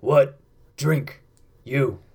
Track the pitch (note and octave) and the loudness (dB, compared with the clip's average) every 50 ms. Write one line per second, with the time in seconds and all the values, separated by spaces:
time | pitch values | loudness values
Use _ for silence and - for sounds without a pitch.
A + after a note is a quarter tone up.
0 | - A#2 D3 D3 C#3 - - _ _ _ _ _ - _ _ - C#3+ D3+ D#3 C#3+ | 0 4 4 4 4 2 0 _ _ _ _ _ -20 _ _ -6 -2 -2 -2 -2
1 | C#3 - - - _ _ _ _ - _ _ _ - A#2+ B2+ C#3 C3+ A#2+ F#2 - | -2 -8 -16 -20 _ _ _ _ -20 _ _ _ -14 -6 -2 -2 -2 -2 -4 -10
2 | - _ | -20 _